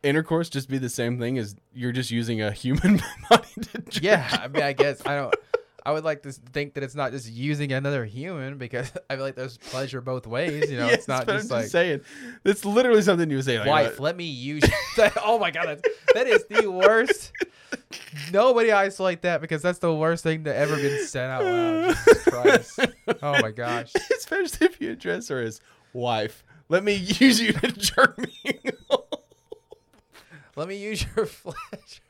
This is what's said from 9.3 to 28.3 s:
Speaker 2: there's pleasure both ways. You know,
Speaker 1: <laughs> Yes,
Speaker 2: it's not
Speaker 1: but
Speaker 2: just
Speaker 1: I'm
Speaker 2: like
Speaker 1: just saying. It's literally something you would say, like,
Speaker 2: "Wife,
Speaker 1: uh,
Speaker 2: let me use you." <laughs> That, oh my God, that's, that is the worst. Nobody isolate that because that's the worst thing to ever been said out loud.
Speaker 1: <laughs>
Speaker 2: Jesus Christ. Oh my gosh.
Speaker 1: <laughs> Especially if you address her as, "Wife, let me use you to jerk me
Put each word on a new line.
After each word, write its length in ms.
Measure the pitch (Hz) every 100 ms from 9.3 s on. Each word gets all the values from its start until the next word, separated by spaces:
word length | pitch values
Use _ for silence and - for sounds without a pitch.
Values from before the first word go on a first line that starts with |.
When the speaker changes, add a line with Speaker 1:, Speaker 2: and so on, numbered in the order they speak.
Speaker 2:
there's 240 | 131 127 117
pleasure 420 | - 131 135 131
both 280 | 127 127 113
ways. 420 | 120 170 151 -
You 80 | 127
know, 80 | 120
Speaker 1:
<laughs> 40 |
Yes, 100 | 120
Speaker 2:
it's 80 | -
not 180 | 131 117
Speaker 1:
but 80 | -
Speaker 2:
just 60 | 107
Speaker 1:
I'm 40 | 123
Speaker 2:
like 80 |
Speaker 1:
just 80 | 107
saying. 300 | 170 180 143 - - 247 247 -
It's 180 | 202
literally 380 | 196 208 254 220
something 260 | 190 175 165
you 60 | 135
would 80 | 131
say, 120 | 117
like, 100 | 107
Speaker 2:
"Wife, 320 | 151 139 113
Speaker 1:
uh, 40 |
Speaker 2:
let 120 | 143 175
me 100 | 170
use 360 | 127 131 151
you." 60 | - -
<laughs> 120 | - -
That, 200 | 214 233
oh 160 | 214 233
my 100 | 175
God, 140 | 165 170
that's, 140 | 147 440 - -
that 140 | 415 254
is 160 | 214 -
the 240 | 214 208
worst. 640 | 185 196 220 254 - - - - _ - - _ - - 147 147
Nobody 400 | 190 254 240 226
isolate 480 | 208 196 196 185 170
that 160 | 180 160
because 200 | 156 156
that's 160 | 170 175
the 120 | 170
worst 280 | 156 160 170
thing 220 | 165 160
to 100 | 151 120
ever 200 | 147 151
been 280 | 139 143 349
said 220 | 131 127
out 140 | 131 381
loud. 500 | 349 339 320 359 -
Speaker 1:
<laughs> 40 | -
Speaker 2:
Jesus 180 | - -
Christ. 540 | - 247 262 - - 262 - - -
Oh 180 | 147 139
my 80 | 110
gosh. 400 | 110 120 120 120 -
Speaker 1:
<laughs> 160 | - -
Especially 500 | - 392 349 - 339
if 120 | -
you 100 | -
address 380 | - 180 175 233
her 120 | 135
as, 200 | 113 110 _ _ _
"Wife, 500 | 127 120 110 110 - _ - _
let 140 | 175
me 100 | 208
use 460 | 202 185 - 269 220
you 120 | 226
to 180 | - -
jerk 480 | - 202 - 262 -
me 140 | 254